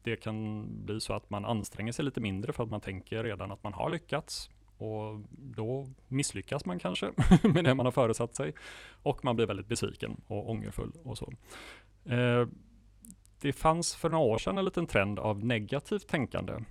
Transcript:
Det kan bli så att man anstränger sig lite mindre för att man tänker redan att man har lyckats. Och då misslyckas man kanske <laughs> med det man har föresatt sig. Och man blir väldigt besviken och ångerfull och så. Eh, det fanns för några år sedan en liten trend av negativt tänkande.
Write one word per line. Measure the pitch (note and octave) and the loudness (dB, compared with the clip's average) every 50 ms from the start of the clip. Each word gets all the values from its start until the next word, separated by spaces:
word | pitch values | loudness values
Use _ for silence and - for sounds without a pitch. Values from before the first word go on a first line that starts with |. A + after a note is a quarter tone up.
| _ | _
Det | A#2 A2+ | -4 -4
kan | - - A2 G#2+ A2 A2 G#2+ G#2+ G#2+ G#2+ A2+ A2 G#2+ G#2 | -4 -4 -6 -6 -4 -4 -4 -4 -6 -6 -8 -10 -10 -6
bli | G2+ G#2 A2 | -6 -6 -6
så | - - G2+ | -4 -4 -4
att | G#2+ - - | -6 -4 -6
man | G#2 G2+ G2+ | -6 -4 -2
anstränger | G#2+ A#2 G#2+ G2 - - - G2+ A#2 | 0 0 -2 -2 -6 -8 -6 -6 -6
sig | A#2 - D3+ | -2 -2 -4
lite | C#3 - - | -2 -2 -2
mindre | A#2 G#2 F#2+ F#2+ G#2 A#2+ - | -2 -2 -2 -2 -4 -6 -4
för | - A#2+ | -4 -4
att | A2+ | -4
man | G#2+ G#2 | -4 -6
tänker | - - F#2+ F#2 - - - A2 A#2 | -6 -6 -8 -8 -8 -6 -6 -4 -4
redan | A#2+ G2+ F#2+ F#2 F#2+ | -4 -4 -6 -6 -8
att | G2 - - | -10 -8 -10
man | G#2 G2+ | -10 -4
har | - - D#3 | -2 -2 -2
lyckats. | E3+ E3 - - - D3 - - - - - - - - - - - - | -2 -4 -4 -2 -4 -4 -4 -4 -10 -10 -10 -12 -16 -20 -20 -20 -14 -10
Och | A2 A2 G#2+ G#2+ G#2+ G#2+ G#2+ G#2+ G2+ A2+ | -8 -6 -4 -4 -6 -6 -8 -10 -12 -14
då | - - - C3+ A#2 A2 A2 A2+ B2+ C3+ C#3 C3 C3 - - - | -16 -16 -16 -12 -8 -6 -4 -2 -2 -4 -6 -8 -14 -18 -10 -2
misslyckas | C3 C3+ C#3+ - - G2+ F#2+ - - C#3+ - | 0 0 0 0 -2 -6 -6 -4 -4 -4 -2
man | F#3 F3+ F3 | -4 -4 -2
kanske | - - F3+ - - - - - - - | -2 -2 -2 -2 -4 -2 2 4 10 10
<laughs> | F#3+ E3 - | 10 10 10
med | A3 C#3+ E3+ E3+ | 8 6 8 6
det | C3+ C3 | 6 4
man | C3+ C3 | 6 4
har | B2+ | 2
föresatt | - - C3 A2+ A2+ - A#2+ A#2+ - | 4 4 4 4 4 2 0 -2 -2
sig. | - C#3 D3+ D3+ - - - - - - - - - - | -4 -4 -4 -4 -8 -14 -16 -16 -16 -18 -20 -20 -6 -2
Och | D3 C3+ - - | -2 -2 0 0
man | C3+ A#2+ | 0 4
blir | A2+ A#2 | 4 4
väldigt | G2 G#2 G2 F#2+ - | 2 2 -4 -2 -4
besviken | - - - - - - - - - - - _ | -2 -2 -2 -4 -4 -4 -6 -6 -6 -8 -8 _
och | G#2 G#2 - - | -6 -6 -4 -4
ångerfull | A2+ G#2+ G#2 G#2 - - - A1+ - - - | -4 -4 -4 -6 -6 -6 -6 -6 -8 -10 -10
och | B2 A#2 - | -10 -8 -8
så. | - - - - - - - - - - - - - - - - - | -8 -10 -10 -16 -16 -18 -18 -16 -16 -16 -18 -20 -20 -20 -20 -20 -6
Eh, | - B2 A#2+ B2 B2 A#2+ B2 A#2+ - - - - - - - - - - - - - - - _ - _ - | -2 0 2 4 4 4 4 2 2 -2 -14 -20 -20 -20 -20 -20 -20 -20 -20 -18 -18 -18 -18 _ -20 _ -4
det | - C#3+ C3+ | -2 -2 -2
fanns | - - D#3+ D#3+ E3+ E3+ - - | 2 4 4 4 4 0 -2 -4
för | - - E3 | -2 -2 0
några | E3 D#3+ D#3 | 2 4 4
år | A#2 G#2+ A2+ | 4 4 2
sedan | - - - - | 0 0 0 0
en | - | 0
liten | F#3 - - E3+ - | 0 0 0 -2 2
trend | - A2 G2 G2+ G#2 G2 | 4 4 4 4 0 0
av | - G#2+ G#2 G2+ G#2+ | 0 -2 -2 0 0
negativt | A#2+ B2 A2 G#2+ G#2 - C#3 - - G#3 G3+ - - | 0 0 0 0 -2 -4 -4 -2 -2 -4 -4 -2 -2
tänkande. | - E3 B2 - - - F#2 - - - A2+ - | 0 0 0 0 -2 -4 -4 -4 -6 -6 -8 -12